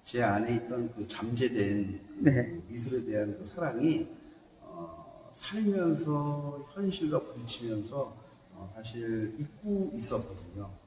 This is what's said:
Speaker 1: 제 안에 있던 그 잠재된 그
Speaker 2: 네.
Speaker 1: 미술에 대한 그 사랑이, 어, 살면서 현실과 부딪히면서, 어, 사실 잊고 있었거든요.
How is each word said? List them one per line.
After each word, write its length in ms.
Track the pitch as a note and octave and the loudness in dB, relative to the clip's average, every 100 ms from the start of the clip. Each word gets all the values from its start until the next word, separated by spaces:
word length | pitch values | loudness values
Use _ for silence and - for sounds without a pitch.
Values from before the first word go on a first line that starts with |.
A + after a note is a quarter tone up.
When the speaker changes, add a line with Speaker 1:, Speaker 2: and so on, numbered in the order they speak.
Speaker 1:
제 200 | - B2 | 0 2
안에 320 | A2+ G2+ A#2 A#2+ | 4 4 2 0
있던 360 | A#2 B2 A#2 | 0 -4 -4
그 120 | G#2+ G2+ | -4 -4
잠재된 920 | - A2 A#2+ B2 A2 G2 G#2 G2 G#2 - - | -2 0 2 2 4 2 2 0 -4 -10 4
그 60 | E3 | 6
Speaker 2:
네. 340 | B2 A#2+ E2+ - | 6 2 -4 -6
Speaker 1:
미술에 360 | A#2+ A#2+ B2+ | 0 2 2
대한 340 | A2 G#2 G#2 G2+ | 0 0 0 -4
그 60 | |
사랑이, 640 | - - D#3+ A2+ D#3 D#3 - - - - - - | -8 -4 -2 2 4 4 0 -8 -20 -20 -20 -20
어, 720 | - E4 E4 E4+ E4+ - - | -16 -12 -10 -12 -18 -20 -10
살면서 1300 | - - G#3 G#3 G3 E3+ D3+ D#3 D3 D3 C#3+ C#3+ C#3+ - | -4 -2 2 2 4 4 4 2 2 0 -2 -4 -8 -10
현실과 480 | F#3+ G3 F3+ D#3 - | -2 0 2 2 0
부딪히면서, 960 | - A#2+ A#2+ - A#2 A2 G#2+ C#3 C3+ - - - - | 0 -10 -4 -2 -2 -4 -4 -4 -4 -6 -20 -20 -20
어, 180 | - F#2+ | -14 -14
사실 600 | A2 A2+ A#2 A#2 A2+ G#2+ - | -10 -10 -6 -2 0 -2 -4
잊고 520 | D3 - G#3 G3+ F#3+ | -8 -6 -2 0 0
있었거든요. 760 | A3+ - A2+ - F#2+ - G2+ G2 F#2 | 2 4 4 0 -8 -10 -10 -10 -12